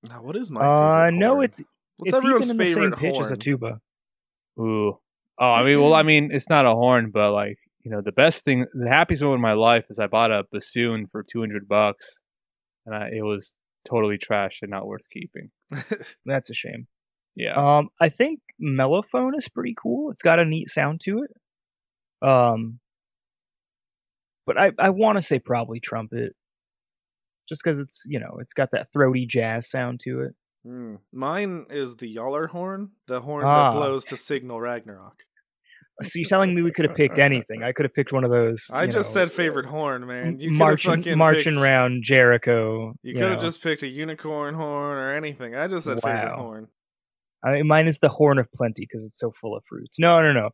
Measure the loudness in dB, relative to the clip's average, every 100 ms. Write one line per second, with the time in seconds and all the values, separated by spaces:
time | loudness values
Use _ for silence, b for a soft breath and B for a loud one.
0 | -20 -18 -10 -10 -8 0 4 4 4 6
1 | 4 4 2 2 0 -4 -20 _ _ _
2 | 0 2 4 2 2 0 2 2 0 0
3 | -2 -2 -4 -4 -4 -4 -4 -10 _ _
4 | _ _ _ _ _ -8 -4 0 -2 -4
5 | _ _ _ 0 2 4 6 6 6 6
6 | 6 4 4 -4 2 4 6 4 4 4
7 | 2 0 2 2 -4 -8 _ _ -8 -6
8 | -4 2 2 2 -2 -2 -2 -4 0 2
9 | 2 0 0 2 2 4 4 4 0 -6
10 | -2 2 2 0 -4 -10 -8 -4 -2 -2
11 | -6 -12 -10 -8 -6 -8 0 2 2 0
12 | -14 -20 _ _ _ _ _ _ -12 -10
13 | -8 -6 -4 -6 -8 _ _ _ -4 0
14 | 0 -2 -2 -2 -2 -6 -10 -10 -10 -14
15 | _ -18 -16 -18 -20 _ _ -14 -10 -10
16 | -10 _ -4 -4 -4 -12 -12 -14 -18 _
17 | _ _ _ -8 -4 0 4 4 2 _
18 | 0 2 -2 -2 _ _ -4 0 2 0
19 | -2 -4 -2 -4 -8 -8 -8 -8 -6 -6
20 | -6 0 2 4 2 -2 -6 -4 -4 -4
21 | -6 -6 -6 _ _ _ _ _ _ _
22 | _ _ 4 4 4 0 -6 -12 _ _
23 | _ _ _ _ _ _ _ _ _ _
24 | _ _ _ _ -4 2 2 4 0 2
25 | 2 2 0 -4 -2 -4 -4 -10 -8 -10
26 | -8 -8 -10 _ _ _ _ _ _ _
27 | _ _ _ _ -18 -6 -4 -4 -6 -14
28 | -10 -10 -10 -14 -10 -4 -2 -2 -4 2
29 | 2 2 -2 -2 -2 -4 -6 -6 -6 -8
30 | -10 -8 -8 _ _ _ -20 -16 -16 -18
31 | _ -10 -8 -6 -6 -8 -10 -8 -8 -8
32 | -14 -8 -6 -6 -6 -8 -10 -10 -14 _
33 | -10 -10 -8 -2 4 6 4 2 -2 -4
34 | -6 -12 -6 -6 -6 -10 -8 -8 -12 -20
35 | -20 _ _ _ _ _ b b b -14
36 | -10 -8 0 2 4 2 0 0 -2 2
37 | 2 4 4 4 -4 -8 -6 -4 -4 -2
38 | -2 0 2 2 2 -2 -6 -4 -2 -2
39 | -2 0 0 0 -2 -4 -6 -6 -6 -6
40 | -8 -8 -6 -6 -2 2 4 4 2 0
41 | 0 4 6 6 2 2 4 4 2 -2
42 | 2 6 6 6 2 0 0 -4 -8 -12
43 | -10 -2 -2 -2 -6 -6 -6 -6 -6 -10
44 | -10 -10 -8 -6 -6 -6 -6 -6 -6 -6
45 | -6 -6 -8 -12 -12 -6 -6 -6 -6 -4
46 | -4 -4 -6 -8 -12 -14 -18 _ _ _
47 | _ _ _ _ -2 0 4 4 4 4
48 | 2 4 4 4 0 -4 -4 -4 -12 -12
49 | -16 -8 -8 -8 -10 -10 _ -18 -14 2
50 | 6 6 6 4 0